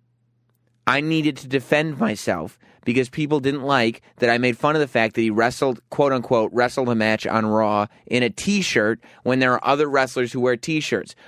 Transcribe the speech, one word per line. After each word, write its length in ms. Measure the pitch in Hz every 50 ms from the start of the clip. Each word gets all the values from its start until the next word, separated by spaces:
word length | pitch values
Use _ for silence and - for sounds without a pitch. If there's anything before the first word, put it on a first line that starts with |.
| _ _ _ _ _ _ _ _ _ _ _ _ _ _ _ _ _
I 140 | - 127 139 147
needed 340 | 156 160 160 151 151 139 -
to 100 | - 131
defend 500 | 135 135 123 - - 147 156 160 151 123
myself 600 | - 156 107 101 - - 95 85 80 98 - _ _ _ _ _ -
because 220 | - 117 131 127 120
people 300 | - 156 151 143 151 147
didn't 220 | 131 135 139 143 127
like 360 | 139 139 131 117 113 113 - - _ _ -
that 120 | - 117
I 80 | 117 120
made 180 | 123 127 117
fun 200 | - - 147 151
of 40 | 156
the 60 | 147 131
fact 260 | - 120 113 110 -
that 40 | 120
he 100 | 113 113
wrestled, 500 | 107 107 113 123 131 - 147 135 123 113 - _
quote 220 | - - 147 139 135
unquote, 400 | 127 120 - 127 117 110 - -
wrestled 340 | 117 120 123 - - 131 120
a 60 | 120
match 320 | 110 110 110 110 110 -
on 180 | - - 110 110
Raw 420 | 107 107 110 110 107 104 104 104 - - _ _
in 160 | - - 123 123
a 80 | 117
T-shirt 720 | 95 - - 202 208 202 180 - - 120 107 107 113 - - - - - -
when 160 | 123 127 131
there 120 | 131 127 123
are 120 | - -
other 220 | - 139 143 151 147
wrestlers 420 | 135 139 131 131 - 135 123 117 -
who 80 | 131
wear 160 | 120 127 123
T-shirts. 580 | 117 - - 160 156 147 - - 101 - - - - -